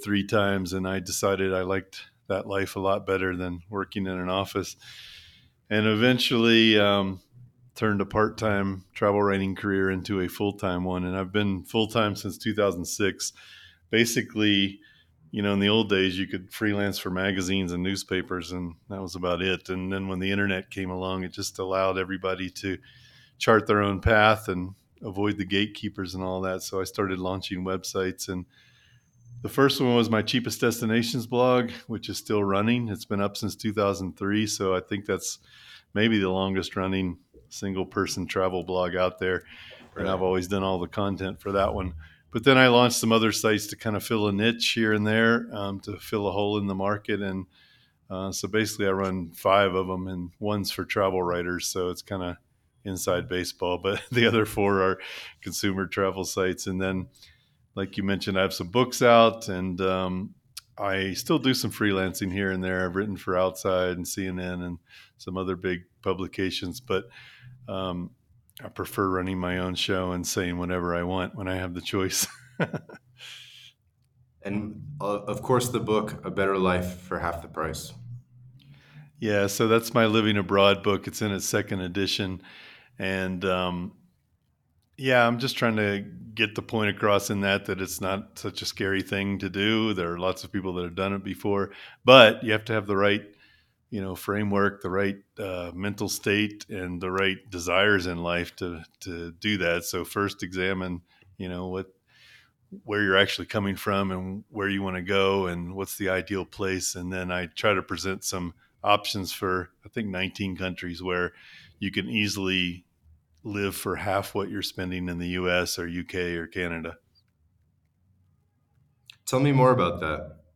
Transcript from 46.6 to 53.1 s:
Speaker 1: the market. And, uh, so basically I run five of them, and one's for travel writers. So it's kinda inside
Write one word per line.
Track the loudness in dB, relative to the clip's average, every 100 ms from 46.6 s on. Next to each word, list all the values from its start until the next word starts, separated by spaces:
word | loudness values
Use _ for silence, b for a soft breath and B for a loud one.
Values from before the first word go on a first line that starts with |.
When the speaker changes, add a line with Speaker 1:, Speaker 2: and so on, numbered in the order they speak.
| -2
Speaker 1:
the |
market. | -2 -2 -2 -2 -4
And, | -2 -6 -10 b b b b b -12
uh, | -8 -6
so | -6 -2
basically | 0 0 0 0
I |
run | 2 0 -2 -6
five | -2 4 6 6 2
of | -2
them, | -4 -6
and | -8 -10 -6
one's | -2 -2 -2
for | -6
travel | -4 0 2 2
writers. | 0 0 -2 -4 -4
So | -2 -4
it's | -4
kinda | -8 -6 -6 -8 _ _ _ _
inside | -8 -4 0